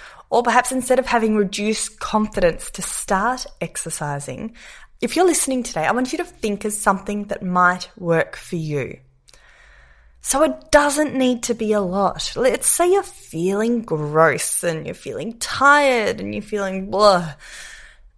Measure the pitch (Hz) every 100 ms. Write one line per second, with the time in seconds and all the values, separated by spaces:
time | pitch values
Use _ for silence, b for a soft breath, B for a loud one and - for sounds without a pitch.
0 | B B - 233 240 233 - 262 247 254
1 | 262 240 220 214 202 208 208 220 - -
2 | - 214 214 - 175 - - - - -
3 | - 190 220 254 - - 165 - 165 -
4 | 147 143 143 127 220 B B B B -
5 | 233 320 359 330 - 262 240 160 156 226
6 | 254 311 349 - 214 202 208 208 214 196
7 | - 208 208 - 185 180 180 180 - -
8 | 175 165 - - - 175 156 147 117 -
9 | _ _ _ b b b b b b b
10 | b b - 269 277 262 - 294 294 285
11 | 302 262 254 240 - 233 214 208 185 190
12 | 196 - - - 254 311 - - 359 392
13 | 381 - - 160 180 196 226 240 - 156
14 | 147 151 160 - - - 175 160 147 180
15 | - 110 185 226 - - 269 294 285 240
16 | 202 208 196 208 208 208 190 190 190 208
17 | 208 180 165 139 B B B B B B
18 | -